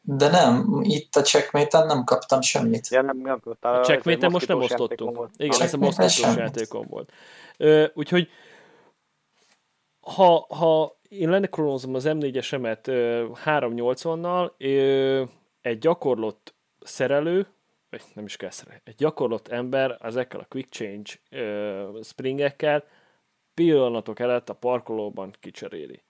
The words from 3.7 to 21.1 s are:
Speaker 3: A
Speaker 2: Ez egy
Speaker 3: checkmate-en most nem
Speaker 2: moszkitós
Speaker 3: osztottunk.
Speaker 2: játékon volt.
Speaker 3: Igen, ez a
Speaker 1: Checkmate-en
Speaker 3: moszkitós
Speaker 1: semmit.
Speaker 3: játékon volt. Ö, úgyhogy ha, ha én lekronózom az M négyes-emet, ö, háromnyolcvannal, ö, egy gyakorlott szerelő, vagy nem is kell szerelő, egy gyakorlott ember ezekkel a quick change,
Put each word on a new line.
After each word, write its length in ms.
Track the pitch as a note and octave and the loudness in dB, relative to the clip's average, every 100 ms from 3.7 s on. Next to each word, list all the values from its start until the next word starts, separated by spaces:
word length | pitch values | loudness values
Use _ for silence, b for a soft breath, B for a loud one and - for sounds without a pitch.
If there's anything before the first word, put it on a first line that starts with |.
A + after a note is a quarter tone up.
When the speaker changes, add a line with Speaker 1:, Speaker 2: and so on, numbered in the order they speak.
Speaker 3:
A 60 | B2 | 2
Speaker 2:
Ez 80 | B2+ | 2
egy 60 | |
Speaker 3:
checkmate-en 360 | C#3+ E3+ C#3+ F3 | 2 2 2 2
most 180 | F3 C3 | 0 0
nem 80 | F3+ | 0
Speaker 2:
moszkitós 240 | B2 A#2+ | 0 0
Speaker 3:
osztottunk. 300 | A#2+ A#2 A#2 | -2 -4 -8
Speaker 2:
játékon 40 | |
volt. 160 | A#2+ A#2 - | -8 -10 -6
Speaker 3:
Igen, 140 | D3 | -2
ez 240 | C3+ - | 0 0
a 40 | C#3+ | 2
Speaker 1:
Checkmate-en 260 | C#3+ - | 0 4
Speaker 3:
moszkitós 100 | F#3 - - | 2 4 2
Speaker 1:
semmit. 40 | A#2 | 2
Speaker 3:
játékon 480 | A2+ A#2 A2 A2+ A2+ | -2 -4 -8 -8 -10
volt. 220 | - C3 B B B B B | -12 -16 B B B B B
Ö, 280 | D3+ D3+ D3+ | 6 6 6
úgyhogy 340 | - D3 F3 E3+ b b b b b b _ _ _ _ _ _ _ _ _ _ _ | 0 0 0 0 b b b b b b _ _ _ _ _ _ _ _ _ _ _
ha, 460 | - - F#3 E3 - | -14 4 6 6 2
ha 500 | D3 E3 D#3 D#3 _ _ | 0 2 4 2 _ _
én 220 | G3 D#3+ | -4 0
lekronózom 640 | F#3+ G3 - D3+ C3+ C3 | 2 0 -2 -2 -2 -4
az 100 | C3 | -4
M 40 | C#3 D#3 | -2 -2
négyes-emet, 720 | C#3+ B2+ A#2 C#3+ A#2+ A2 - | -2 -4 -4 -6 -4 -6 -4
ö, 380 | B2+ A#2 A#2 A#2 | 0 0 0 -4
háromnyolcvannal, 1200 | A#2+ - D3+ B2 A#2 A#2+ C3 E3 E3 F3 F3+ F3 _ | -6 -2 0 0 -2 -2 -2 -4 -6 -2 -2 -2 _
ö, 640 | C3+ C#3 C3+ C3+ C3+ C3+ B2+ _ _ _ | -2 2 2 2 2 0 -4 _ _ _
egy 180 | B2 A2+ | -6 0
gyakorlott 760 | D#3+ E3+ C#3+ A#2 A2 - - _ _ _ | 0 0 0 -2 -4 -8 -20 _ _ _
szerelő, 680 | - - C3 C#3+ D#3 F3+ G3 _ _ _ _ | -16 -4 0 0 0 -2 -2 _ _ _ _
vagy 120 | - - | -20 -18
nem 100 | - | -16
is 120 | G#2 - | -14 -12
kell 140 | F#2 | -12
szerelő, 300 | - - - | -12 -16 -20
egy 100 | - | -20
gyakorlott 540 | A2 D3+ D#3 B2+ A2+ - | -4 -4 -2 -4 -4 -6
ember 500 | A#2+ B2+ C3+ C3+ A#2+ | -8 -4 -2 -2 -4
ezekkel 400 | A#2 A#2 B2 G2+ | -8 -6 -6 -10
a 60 | F#2+ | -12
quick 220 | C3 C3 | -12 -12
change, 400 | - G#2+ G2+ G#2 | -12 -12 -12 -16